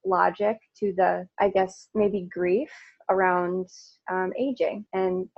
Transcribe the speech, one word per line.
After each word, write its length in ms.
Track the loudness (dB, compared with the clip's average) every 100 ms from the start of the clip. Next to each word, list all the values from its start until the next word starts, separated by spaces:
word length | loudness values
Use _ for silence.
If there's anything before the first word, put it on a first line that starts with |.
logic 540 | -2 2 2 2 -2 -4 _ -6
to 120 | -4
the, 320 | 2 2 0 -4 0
I 80 | 0
guess, 400 | 2 0 -4 -8
maybe 340 | 0 0 0 -6
grief 400 | -4 0 0 -2 -10 -20 -8 -2
around, 600 | 2 2 2 0 -4 -6 -12 -20 _ -6
um, 220 | -4 -4 -2
aging 460 | -4 -2 -2 -4 -6
and, 360 | -2 -2 -2 -6